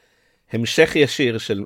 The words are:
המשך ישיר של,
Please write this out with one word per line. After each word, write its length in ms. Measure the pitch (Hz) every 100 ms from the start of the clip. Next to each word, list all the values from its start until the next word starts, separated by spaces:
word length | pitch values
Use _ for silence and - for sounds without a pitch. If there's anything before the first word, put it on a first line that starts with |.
| _ _ _ _ -
המשך 440 | 113 117 - 160 165
ישיר 420 | 139 - 131 113
של, 280 | - 101